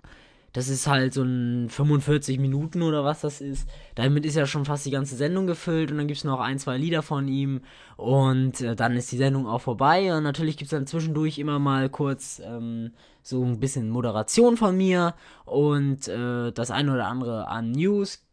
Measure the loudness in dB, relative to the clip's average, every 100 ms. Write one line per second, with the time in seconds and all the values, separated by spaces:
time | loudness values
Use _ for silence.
0 | -20 -20 -20 _ _ -6 -4 -2 2 2
1 | 2 0 0 0 0 -2 -2 0 4 4
2 | 4 0 0 0 0 0 -2 0 0 0
3 | 0 -2 -4 -6 -8 -6 -6 -8 -14 -2
4 | 2 2 2 0 0 0 -2 -2 -2 -4
5 | -4 -2 -2 0 0 -2 -2 0 0 -2
6 | -2 -2 -2 -2 -2 -2 -2 -2 0 0
7 | 0 -2 0 0 0 -2 -6 -20 -20 -8
8 | 2 4 6 4 2 0 -2 0 2 0
9 | -2 0 2 2 0 -2 -2 2 4 4
10 | 4 2 0 0 -2 -2 -4 -4 -2 -2
11 | -2 0 -2 -2 -2 0 2 2 0 -2
12 | -2 -2 -8 -14 -10 -8 -6 -6 -8 -10
13 | -20 _ -6 -2 0 0 -2 -2 -2 0
14 | 0 -2 0 6 6 6 2 4 4 4
15 | 2 -2 -14 -20 -6 0 2 2 2 -2
16 | -4 -4 -4 -2 -4 -4 -4 0 0 0
17 | -2 -4 -4 -4 -4 -4 -2 0 2 2
18 | -2 -6 _